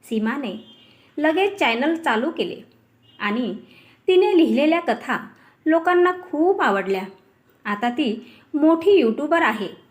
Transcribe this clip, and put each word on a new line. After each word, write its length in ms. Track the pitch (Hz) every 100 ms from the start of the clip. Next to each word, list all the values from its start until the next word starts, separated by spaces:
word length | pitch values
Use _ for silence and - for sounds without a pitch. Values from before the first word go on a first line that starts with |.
सीमाने 720 | - 220 220 269 254 208 - - _ _ _ -
लगेच 420 | 302 320 403 403
चॅनल 360 | 269 233 285 330
चालू 360 | 302 220 269
केले 300 | - 175 - - _ _ _ _ _
आणि 380 | 208 214 240 196 - - _ _ -
तिने 300 | 359 370 359
लिहिलेल्या 420 | 302 226 302 330
कथा 480 | 339 226 - 240 208 - _ _ -
लोकांना 460 | 330 330 359 359
खूप 500 | 359 - 294 339 392
आवडल्या. 420 | 294 196 185 196 196 - _ _ _ _ 214
आता 240 | 208 240
ती 500 | 240 277 220 - - _
मोठी 380 | 302 302 330 370
यूट्यूबर 500 | 403 240 220 294 330
आहे. 280 | 302 220 185 - _